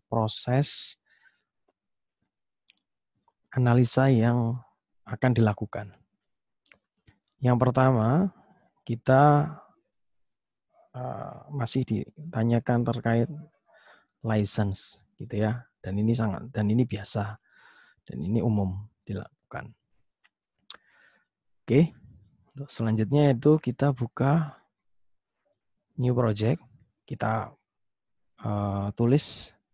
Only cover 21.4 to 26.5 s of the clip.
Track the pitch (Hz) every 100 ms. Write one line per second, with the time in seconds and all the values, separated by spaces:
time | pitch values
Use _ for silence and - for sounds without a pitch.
21.4 | _ _ - 123 165 - - - _ _
22.4 | _ 135 139 - 113 110 107 143 147 120
23.4 | 147 156 - 127 143 127 120 - 131 160
24.4 | 147 - _ _ _ _ _ _ _ _
25.4 | _ _ _ _ _ - 123 123 117 104
26.4 | 110